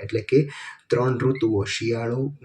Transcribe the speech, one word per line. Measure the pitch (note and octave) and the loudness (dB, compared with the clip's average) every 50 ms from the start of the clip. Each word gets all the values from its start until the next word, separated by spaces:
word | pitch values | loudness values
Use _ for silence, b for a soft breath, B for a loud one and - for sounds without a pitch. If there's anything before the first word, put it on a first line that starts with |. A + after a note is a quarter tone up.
| - | -6
એટલે | - - A2 | -4 -4 -4
કે | G#2 - B2+ C#3+ D3 D3 B B B B B B B B | 0 4 4 4 4 2 B B B B B B B B
ત્રણ | A#2+ A#2 B2 C3 B2+ | 0 2 2 2 2
ઋતુઓ, | A#2 B2+ C3+ C3 - A2+ A2+ G#2+ G2+ G2+ | 2 2 0 2 2 2 2 2 2 0
શિયાળો, | - - - A2+ A2+ A2+ A2+ A#2 A#2 A#2+ C3 C3+ C#3+ C#3+ - | 0 -2 -2 -2 0 0 0 -2 -2 -2 -2 -4 -4 -6 -8